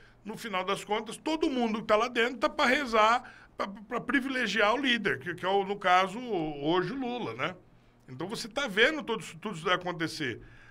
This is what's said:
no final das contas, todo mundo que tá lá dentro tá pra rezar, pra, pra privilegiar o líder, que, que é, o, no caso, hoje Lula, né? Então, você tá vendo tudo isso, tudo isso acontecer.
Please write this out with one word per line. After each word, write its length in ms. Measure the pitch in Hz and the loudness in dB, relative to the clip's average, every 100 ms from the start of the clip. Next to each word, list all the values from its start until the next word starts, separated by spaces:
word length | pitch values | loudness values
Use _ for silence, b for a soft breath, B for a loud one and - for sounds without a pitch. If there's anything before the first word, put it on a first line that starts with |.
| B B | B B
no 120 | 196 220 | -12 -10
final 280 | 233 185 | -6 -4
das 200 | 185 196 | -2 -2
contas, 320 | - 214 226 - | -2 -4 -4 -8
todo 340 | 311 311 330 | -4 0 0
mundo 300 | 254 233 220 | 0 0 -2
que 60 | - | 2
tá 100 | 214 | 2
lá 120 | 247 | 2
dentro 300 | 240 233 262 | 0 0 0
tá 100 | 302 | -2
pra 180 | 302 262 | 2 2
rezar, 640 | 277 269 220 214 240 - B B - | 2 2 4 6 4 0 B B -8
pra, 120 | 202 | -8
pra 320 | 202 208 240 | -8 -8 -8
privilegiar 720 | - 277 277 254 226 208 208 | 0 0 0 -2 -2 2 4
o 40 | 254 | 4
líder, 400 | 277 233 190 123 | 2 2 2 -2
que, 160 | 147 | -4
que 100 | 170 | -4
é, 40 | 180 | 0
o, 160 | 196 | 0
no 120 | 190 202 | 0 0
caso, 420 | 185 180 190 208 | 4 6 4 -2
hoje 760 | 247 190 156 143 147 180 180 | -4 -2 -2 -2 2 2 2
Lula, 420 | 269 240 240 147 | -2 -4 -4 -6
né? 200 | 113 151 180 - b b b - | -4 -4 -4 -16 b b b -16
Então, 180 | 127 175 | -10 -8
você 220 | 226 226 | -6 -6
tá 180 | 285 277 | -4 -2
vendo 360 | 190 247 311 | 4 4 4
tudo 180 | 226 220 | -4 -4
isso, 140 | - 160 | -6 -10
tudo 180 | 214 165 | -10 -4
isso 140 | 175 | 0
acontecer. 680 | 180 170 165 160 - 135 107 B B B | 0 0 -4 -4 -4 -6 -6 B B B